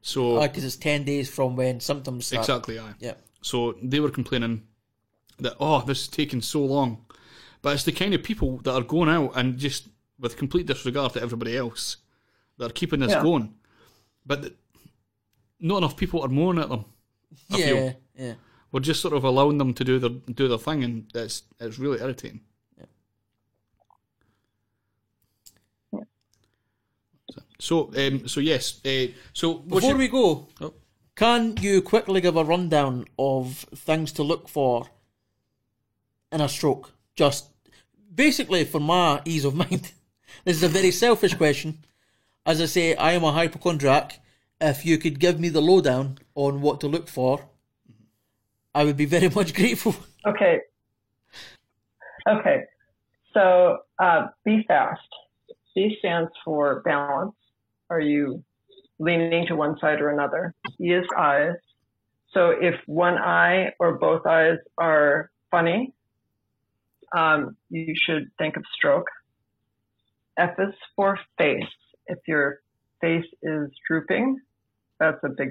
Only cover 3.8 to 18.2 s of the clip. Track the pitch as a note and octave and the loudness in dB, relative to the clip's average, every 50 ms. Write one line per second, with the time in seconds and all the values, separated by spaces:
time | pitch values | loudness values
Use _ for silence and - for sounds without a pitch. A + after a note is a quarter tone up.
3.8 | A2 C3 C3 D3 D3+ C#3+ - - A#2+ - - B2 A#2+ A#2 A#2 A2+ - _ _ _ | -6 -2 0 0 0 0 -2 -4 -6 -4 -4 -4 -2 -2 -4 -6 -8 _ _ _
4.8 | _ _ _ _ _ _ _ _ _ _ _ _ C3+ - - - C#3+ D3+ D#3 C3+ | _ _ _ _ _ _ _ _ _ _ _ _ -8 -8 -6 -4 0 2 2 2
5.8 | A#2 B2+ C#3 - - - - - D3+ D3+ - B2 A2+ - - D3+ C#3+ C3+ C3+ C#3+ | 2 -2 -4 -4 -6 -8 -4 -4 -4 -4 -4 -6 -6 -4 -2 -2 -2 0 0 0
6.8 | C3+ B2 A2+ A2 - _ - _ _ _ - - - - _ _ - C#3+ C#3+ C#3+ | 0 -2 -4 -8 -14 _ -20 _ _ _ -20 -20 -20 -20 _ _ -4 -4 -4 -2
7.8 | - - C#3+ - F3+ G3+ G3 - - - A3 - - C3+ B2+ B2 - C#3 B2+ C3 | -2 -4 -2 -2 -2 0 0 -2 -2 -4 -4 -2 -2 -4 -4 -4 -4 -2 -2 -2
8.8 | A#2+ - D3 E3 F3 D#3 D#3+ E3+ D3 B2+ - B2+ B2 C3 B2+ B2 C3+ C#3+ C3 - | -2 0 0 2 2 2 2 2 0 -2 -2 -2 -2 -2 -2 -2 -4 -6 -6 -6
9.8 | - - _ _ _ _ _ _ B2+ A#2 - - C#3+ C#3 - A#2+ A#2+ B2 C3 B2 | -12 -14 _ _ _ _ _ _ -8 -8 -6 -4 -6 -2 -2 -2 -2 -2 -6 -4
10.8 | - C3 B2 C#3+ C#3 B2 - - A2+ A#2+ A#2 A2+ A2+ A2+ A#2+ C3 B2+ A#2 A2 - | -4 -6 -4 -2 -2 -2 -4 -4 -6 -6 -6 -6 -6 -6 -4 -4 -6 -6 -8 -10
11.8 | - - - - _ _ _ _ _ _ _ _ _ _ _ _ B2 A#2 - - | -10 -10 -10 -12 _ _ _ _ _ _ _ _ _ _ _ _ -10 -10 -6 -6
12.8 | F3 D#3+ - C#3+ C3+ A2+ - - - D#3+ F3 C#3+ A2 G#2+ - _ _ _ _ _ | -4 -2 -2 0 0 2 0 2 2 2 2 2 -2 -4 -10 _ _ _ _ _
13.8 | _ _ _ _ _ _ _ _ _ C3 C#3 C#3+ C#3+ - - _ _ _ _ _ | _ _ _ _ _ _ _ _ _ -6 -6 -6 -6 -12 -16 _ _ _ _ _
14.8 | _ - _ _ _ _ _ _ _ _ _ _ _ _ _ _ E3 E3 G3 G3 | _ -20 _ _ _ _ _ _ _ _ _ _ _ _ _ _ -4 -2 0 0
15.8 | F3 C#3+ - - G3 F3+ - E3+ C#3+ C3 C3 C#3 E3 F#3 F3+ E3 D3+ C#3 B2+ A#2+ | 0 -2 -2 -4 -6 -2 -2 -4 -2 0 0 0 2 2 0 0 -2 -2 -6 -8
16.8 | G#2+ - _ _ _ _ _ _ _ _ - _ _ _ G3 G3 E3+ D3 C3+ C3+ | -8 -12 _ _ _ _ _ _ _ _ -20 _ _ _ -2 0 0 2 2 2
17.8 | C3 C3 C3 - _ _ _ - | 0 -2 -6 -10 _ _ _ -12